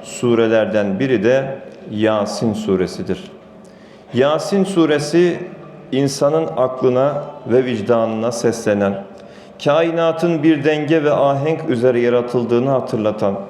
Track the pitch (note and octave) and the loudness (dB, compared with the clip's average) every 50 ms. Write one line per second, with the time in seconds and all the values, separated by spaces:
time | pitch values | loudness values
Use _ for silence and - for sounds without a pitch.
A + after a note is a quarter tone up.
0 | - - - - - B2 A#2+ A2+ A2+ A2+ A2+ A2 G#2+ G2+ G#2+ G#2+ G#2 G2+ F#2+ F#2+ | -18 -16 -10 -2 0 2 4 4 4 4 4 2 2 2 0 0 0 0 -2 -2
1 | C3+ C3+ B2+ A2 F#2+ A#2 B2+ C3+ C3+ C#3 - - - - - - - - A2 G#2 | 0 0 0 2 2 4 2 2 0 -2 -8 -12 -12 -18 -20 -18 -16 -10 -4 0
2 | G#2+ G#2+ A2 G#2+ G#2 G#2 - - C3 A2+ G#2+ G#2+ - - F#2+ F#2 F#2 E2+ - - | 0 2 2 2 0 -2 -4 -4 -2 -2 -2 -2 -2 -2 0 0 0 -4 -4 -10
3 | F#2+ G2 F#2 F2 - - - - - - - - - - - - - - - - | -6 -6 -6 -8 -8 -18 -20 -20 -20 -20 -20 -20 -20 -20 -20 -20 -20 -20 -20 -20
4 | - - - A#2+ C#3 D3 D3+ D#3+ D3+ - G3+ G3 F#3+ F#3 - E3+ E3 D3+ D3+ D3 | -20 -6 0 2 2 2 2 0 -2 -2 0 0 0 0 2 2 2 2 2 0
5 | C#3+ - - E3+ F3+ F3 D#3+ - - - - - - - - - - - - C3 | -2 0 2 2 2 2 0 -4 -8 -12 -14 -16 -18 -20 -20 -20 -12 -4 -2 0
6 | C#3 C#3 C#3 - D3 C#3+ D3+ D#3+ E3 D#3 - - B2+ C3 - - B2 C3 B2 B2+ | 0 0 0 0 0 2 2 0 -2 -2 -2 -2 -2 -2 -2 0 0 2 2 2
7 | C3 C#3+ C#3+ C#3+ - - - - - B2 A2 B2+ C3 B2+ B2 G#2+ G2 G#2 A#2+ A#2 | 0 0 0 -4 -8 -10 -14 -14 -4 0 2 2 2 2 -2 -4 0 0 2 2
8 | A#2 A2+ A2 A2 A2 A#2+ A#2+ - - A#2+ A2 - - A2+ G2+ G2+ G2+ G2 G2 - | 2 0 -2 -2 -4 -4 -4 0 -2 -2 -2 0 0 0 0 2 2 0 -2 -4
9 | - - - - - - - - - - - - - D3 C#3+ D#3 E3+ E3+ E3 E3+ | -10 -14 -18 -20 -20 -20 -20 -20 -20 -20 -18 -4 0 2 2 2 2 0 0 0
10 | E3 E3 D#3+ D#3+ - F3 E3+ D#3 C#3+ D#3+ D#3+ D3 C3 C#3+ D#3 D3+ D3+ C#3 E3 E3 | 0 0 0 0 0 0 0 2 4 2 2 4 2 0 0 0 0 2 2 2
11 | C#3+ D3 C#3+ F#2 C3+ C#3 C#3 C#3 C#3 D#3 D#3+ D#3 D#3 - B2+ A#2 A#2 B2+ B2 A#2+ | 2 2 2 2 2 2 2 0 0 -2 -2 -4 -2 -4 -2 2 2 2 2 4
12 | A#2+ A#2+ A#2+ B2 A#2+ B2 - B2+ B2 A#2+ A#2+ A#2+ B2 C#3 C#3 B2+ B2 - - A2+ | 2 2 2 2 0 0 -2 -2 0 2 0 2 2 2 0 0 -2 -2 -4 -2
13 | G#2+ G#2+ G#2 - A2+ G2 G2 G2 - - | -2 -2 -2 0 -2 -2 -2 -4 -8 -12